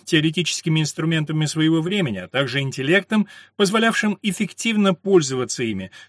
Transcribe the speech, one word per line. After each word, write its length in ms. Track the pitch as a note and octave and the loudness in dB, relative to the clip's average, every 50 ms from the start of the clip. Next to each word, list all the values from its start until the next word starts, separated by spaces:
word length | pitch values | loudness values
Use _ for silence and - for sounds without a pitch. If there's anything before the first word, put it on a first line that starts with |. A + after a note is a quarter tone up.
| _ | _
теоретическими 760 | - - D#3 D3+ E3 D#3 F#3 E3+ - - - - E3 D#3 D#3 | 2 2 4 4 4 0 -2 -4 -4 -6 -4 -2 0 0 0
инструментами 640 | D#3 D3 - - D#3+ D#3+ E3 D#3+ D#3 D3+ D#3+ D#3 D#3 | 0 -2 -4 -4 -2 -2 -2 -2 -2 -2 -2 -2 -2
своего 340 | D3 - D#3+ D#3 D#3+ E3 E3 | -2 0 0 2 2 2 2
времени, 380 | D#3 F3 G#3 G#3 F#3 C3 G#2 F#2 | 0 0 -2 -2 -2 -2 -4 -6
а 80 | F2+ | -8
также 320 | F2+ - B2+ C#3 B2 A#2+ C#3 | -4 -2 -2 -2 -2 -2 -4
интеллектом, 680 | C#3 C3+ B2 - C3 C#3 F3 G3+ F#3 - A3 G#3+ G3+ - - - - _ _ | -4 -4 -6 -4 0 2 2 2 2 2 0 0 0 0 -6 -14 -20 _ _
позволявшим 640 | - G#3 F3+ G#3 A3 A3+ A3+ - - - G#3+ G3 - | 0 0 2 2 2 2 2 2 2 0 0 -2 -2
эффективно 720 | - G#3 F3+ - G#3+ F3+ - - - A3+ A3+ G#3 G3+ G3 | -4 -4 -2 -2 -4 -6 -6 -4 -4 -2 0 2 2 2
пользоваться 680 | F#3 - - G3 G3 F3+ D3+ C3 C3 B2+ B2 A2 - - | 2 0 0 4 4 4 4 2 -2 -4 -4 -4 -4 -4
ими, 300 | B2+ A2+ G#2 F#2+ F#2+ F#2 - - - | -4 -4 -4 -4 -8 -10 -14 -20 -20